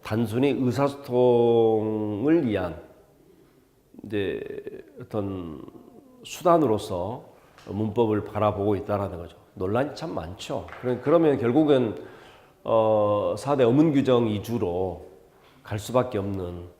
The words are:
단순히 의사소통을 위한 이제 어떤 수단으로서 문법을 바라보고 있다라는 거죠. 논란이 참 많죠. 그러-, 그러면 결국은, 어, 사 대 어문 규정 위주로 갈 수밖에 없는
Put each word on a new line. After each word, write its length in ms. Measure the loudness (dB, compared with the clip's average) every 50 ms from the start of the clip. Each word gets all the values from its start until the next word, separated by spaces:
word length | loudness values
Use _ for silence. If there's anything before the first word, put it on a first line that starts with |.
| _
단순히 460 | -4 -2 -2 -2 -2 0 0 2 2
의사소통을 1900 | 0 0 0 0 0 0 0 -2 -2 -6 -10 -2 2 4 6 6 6 6 6 6 6 6 6 4 4 2 0 0 -2 -2 -2 -4 -4 -2 2 2 2 2 2
위한 340 | 0 -2 -2 -2 -4 -8 -10 -16 -20 -20 _ _ _ _ _ _ _ _ _ _ _ _ _ _ _ _ _ _ _ _ -20 -14
이제 380 | -6 -4 -2 -2 -2 -4 -6 -8 -10 -12 -12 -12 -14 -14 -16 -18 -20 -18 -18
어떤 600 | -16 -6 -6 -4 -4 -4 -6 -8 -8 -10 -12 -12 -14 -16 -18 -20 -20 -20 -20 -20 -20 -20 -20 -20 -18
수단으로서 1080 | -16 -16 -2 2 4 4 6 6 4 2 0 -2 -6 -6 -6 -6 -6 -8 -10 -12 -18 -20 _ _ _ _ -20 -14 -10
문법을 580 | -6 -4 -4 -2 2 2 2 2 2 0 -2
바라보고 500 | -4 -2 0 0 0 0 0 0 0 0
있다라는 420 | 0 -2 -4 -2 -2 -2 -4 -6 -10
거죠. 200 | -14 -14 -16 -20 -20 _ _
논란이 400 | -6 -4 -2 0 0 -2 -2 -6
참 180 | -10 -10 -8 -8
많죠. 540 | -8 -8 -10 -12 -14 -12 -8 -8 -8 -8 -10 -16 -8
그러-, 180 | -4 -4 -4 -2
그러면 380 | 0 2 4 4 6 4 2 2
결국은, 640 | 0 2 4 4 4 6 4 4 4 0 -4 -8 -12 -16 -20 -20 -20 -20 -20 -20 -20 -20 _ _ _
어, 720 | 0 2 2 4 4 4 2 2 2 0 0 0 -2 -4 -4
사 180 | -2 -2 2
대 80 | 4 4
어문 300 | 4 6 6 4 4 4
규정 340 | 2 4 4 4 4 4 2
위주로 760 | -2 -4 -4 -4 -4 -2 -2 -2 -2 -2 -4 -4 -6 -8 -14 -20 -20 -20 _ _ _ _ _ _ _ _ _
갈 160 | -8 -8 -8
수밖에 400 | -8 -2 0 0 0 0 -2 -4
없는 480 | -4 -4 -6 -6 -6 -8 -8 -12 -14 -16 -20